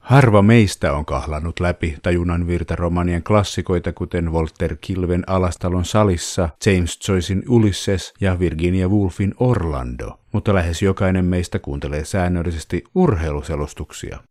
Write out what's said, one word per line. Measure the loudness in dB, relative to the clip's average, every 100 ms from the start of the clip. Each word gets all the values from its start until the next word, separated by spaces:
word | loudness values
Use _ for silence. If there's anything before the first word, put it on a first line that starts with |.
| 6
Harva | 6 8 6
meistä | 8 6 6 0 -2
on | -2
kahlannut | -4 -6 -4 -6 -6 -2
läpi | -2 0 -4 -4
tajunnan | -2 0 0 -2 0
virtaromanien | -2 -2 -2 0 0 0 -2
klassikoita, | 2 2 2 -4 -2 -2 -2
kuten | -6 -4 -2 0
Walter | 0 -2 _ -4 -4
Kilven | -6 -4 0 -2 0
Alastalon | 0 0 -2 -2 -2
salissa, | 0 2 2 2 -4 -4 -4 -2 2
James | 2 0 -4 -2
Joycein | -2 0 -4 2
Ulysses | 4 4 0 -2 -4 -4 _
ja | -2 0
Virginia | 0 0 0 0 2
Woolfin | 2 0 0 -4 0
Orlando, | 0 2 -2 -4 -6 -8 -12 -14 _
mutta | -4 0
lähes | 0 0 0
jokainen | 0 2 0 2
meistä | 2 0 -2 -6
kuuntelee | -6 -6 -4 -6
säännöllisesti | -4 -2 0 0 -2 -6 -6 -6 -4
urheiluselostuksia. | 2 2 2 -2 -4 -6 -6 -6 -8 -14 -12 -14 -14 -18